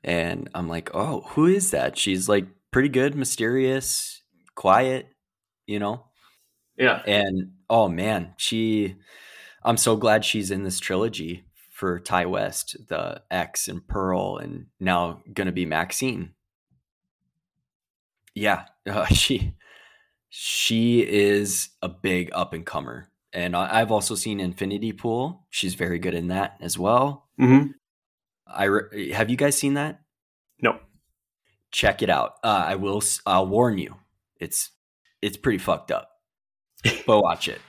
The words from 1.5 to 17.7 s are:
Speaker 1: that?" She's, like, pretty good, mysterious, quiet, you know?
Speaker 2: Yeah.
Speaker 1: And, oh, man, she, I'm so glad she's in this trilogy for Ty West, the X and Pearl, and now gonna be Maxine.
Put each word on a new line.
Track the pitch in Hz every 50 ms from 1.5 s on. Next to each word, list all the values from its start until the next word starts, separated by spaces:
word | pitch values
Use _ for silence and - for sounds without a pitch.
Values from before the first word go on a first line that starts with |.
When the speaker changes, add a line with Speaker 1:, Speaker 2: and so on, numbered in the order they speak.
| 190 202 185 -
Speaker 1:
that?" | - - 64 65 - -
She's, | - 101 95 92 92 101
like, | 104 101 92 - - _ _ _
pretty | - 127 135 143
good, | 127 127 131 143 143
mysterious, | 147 131 - - - 180 117 123 131 131 131 131 135 127 - - - - - - - _ _ _ _ _ _ _
quiet, | - - 95 95 113 131 131 131 127 - - _ _ _ _ _ _ _ _ _ _ _
you | - 104 104
know? | 101 101 117 123 _ _ _ _ _ _ _ _ _ _ _ _ _ _ _ -
Speaker 2:
Yeah. | 127 123 107 - -
Speaker 1:
And, | 107 101 104 101 98 95 95 92 - - _ _ _
oh, | 113 117 110 92
man, | 85 85 95 110 107 95 85 87 - -
she, | - - 117 113 113 110 110 107 104 92 92 - _ _ - - - - - - - - - _ _
I'm | - 117
so | 113 - 120 113
glad | 107 117 113 107 110 104
she's | - - 110 98 92
in | 98 95 98
this | 95 92 -
trilogy | - - 95 92 107 117 - - 78 82 87 90 _ _ _ _ - _
for | - - - 92 87 87
Ty | - - 92 90 87
West, | 87 92 95 104 - - - - - - - - _
the | 82 - - - - - _ _
X | 90 90 85 - - - - -
and | 92 90 _
Pearl, | _ - 101 95 95 90 92 95 95 92 85
and | 82 85 82 85 - _ _ _
now | 95 95 90 87 87 85 82 - _ -
gonna | 98 - 98 92
be | 85 92 90
Maxine. | 78 76 80 85 - - - 135 131 117 92 90 87 _ _ _ _ _ _ _ _ _ _ _ _ _ _ _ _ _ _ _ _ _ _ _ _ _ _ _ _